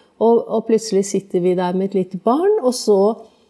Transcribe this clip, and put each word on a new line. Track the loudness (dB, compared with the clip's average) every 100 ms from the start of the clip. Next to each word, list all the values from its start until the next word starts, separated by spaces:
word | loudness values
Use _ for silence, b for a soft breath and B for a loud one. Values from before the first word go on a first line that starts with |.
| b -2
og, | 2 2
og | 0 -6 0
plutselig | -2 0 -2 -2
sitter | -4 -4 -2
vi | 0 0
der | -2
med | -2 -2
et | -2
lite | -4 -4
barn, | -2 0 2 0
og | 0 -2
så | 2 2 2 0 B B B